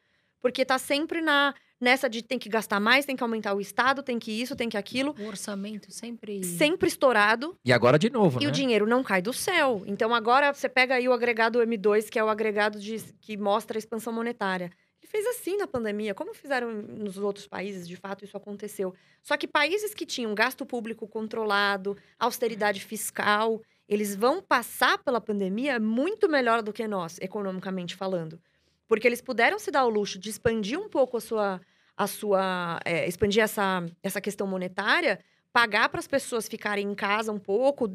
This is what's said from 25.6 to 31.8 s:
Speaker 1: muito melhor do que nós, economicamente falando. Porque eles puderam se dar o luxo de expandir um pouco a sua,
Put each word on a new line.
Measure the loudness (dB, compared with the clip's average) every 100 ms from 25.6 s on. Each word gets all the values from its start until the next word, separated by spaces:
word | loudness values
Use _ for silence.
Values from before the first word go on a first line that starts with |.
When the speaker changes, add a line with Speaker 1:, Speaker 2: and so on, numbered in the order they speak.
| -2 0
Speaker 1:
muito | 0 0 0 2 2
melhor | 4 4 2
do | 0
que | -6 -4
nós, | -4 -4 -8
economicamente | -8 -6 -4 -6 -6 -6 -6 -6
falando. | -4 -2 -4 -12 _ _ _ _ 0
Porque | 4 4
eles | 2
puderam | -4 2 4 2
se | 0
dar | 2 4
o |
luxo | 2 -2 -6
de | -10
expandir | -2 -2 0 -2 -4
um | -2
pouco | 2 2 0
a |
sua, | -4 0 0 -2 _ _